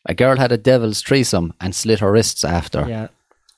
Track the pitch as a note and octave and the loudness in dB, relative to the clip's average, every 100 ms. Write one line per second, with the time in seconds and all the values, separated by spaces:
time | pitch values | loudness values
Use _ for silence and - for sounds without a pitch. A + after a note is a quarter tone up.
0 | - F2+ B2+ C3 B2 A#2+ B2+ B2+ A2+ G#2 | -8 0 2 2 2 2 2 2 2 -4
1 | - C#3 A#2+ G2 E2+ - F#2 F#2+ A2+ E2+ | 0 0 2 0 -2 -6 -8 -4 0 0
2 | G2+ G#2+ G#2+ - - E2+ E2 D2+ D2+ A2 | 4 2 2 -2 -4 -2 -4 -4 -6 -6
3 | A2 _ _ _ _ | -10 _ _ _ _